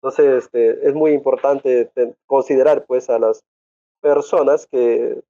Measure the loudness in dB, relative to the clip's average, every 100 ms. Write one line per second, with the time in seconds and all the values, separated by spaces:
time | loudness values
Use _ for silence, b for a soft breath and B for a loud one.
0 | -8 0 2 2 -2 0 0 2 0 0
1 | 0 0 -2 -2 -2 -2 0 0 -2 -4
2 | -6 -6 _ -2 0 2 2 0 -2 -6
3 | -2 -2 0 -2 _ _ _ _ _ _
4 | -2 0 0 0 0 0 -2 -2 0 0
5 | -4 -8 -14